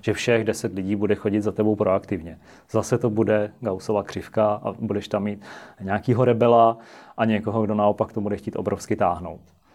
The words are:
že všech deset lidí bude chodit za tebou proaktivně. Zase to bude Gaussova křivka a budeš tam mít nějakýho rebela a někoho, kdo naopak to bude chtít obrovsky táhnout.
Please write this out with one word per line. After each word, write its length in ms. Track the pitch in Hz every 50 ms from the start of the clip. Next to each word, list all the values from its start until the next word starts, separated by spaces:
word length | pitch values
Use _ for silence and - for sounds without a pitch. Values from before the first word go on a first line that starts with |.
že 120 | - 110 104
všech 320 | - - - 120 113 107
deset 300 | 107 104 - - 113 92
lidí 220 | 98 92 95 104
bude 180 | 104 104 98 104
chodit 260 | - - 107 98 107
za 120 | 104 107 95
tebou 240 | - 107 107 107
proaktivně. 600 | 104 107 95 95 98 - - 104 87 80 85 80 - - - - - _ _
Zase 280 | - 110 101 - 127 117
to 120 | - 117
bude 420 | 107 110 110 101 107 107 104 104 - -
Gaussova 420 | 123 107 92 95 - - 107 101 98
křivka 440 | - - 98 87 - - 110 107 107 104
a 180 | 107 - 110 95 -
budeš 300 | 113 104 101 101 101 -
tam 140 | - 101 98
mít 180 | 104 104 101 - - - - - - - -
nějakýho 440 | 98 95 98 107 - 127 120 113 127
rebela 540 | 120 117 110 120 120 117 117 113 113 117 117 - - - - - - -
a 80 | - 117
někoho, 380 | 113 110 101 107 107 101 113 107
kdo 120 | 101 107
naopak 380 | 104 104 104 104 - 110 - -
to 80 | 113
bude 160 | 101 104 101
chtít 200 | 101 - 107 -
obrovsky 400 | - 92 101 101 95 - - 110
táhnout. 440 | - 98 90 87 87 90 82 80 - - _ _ _ _ _ _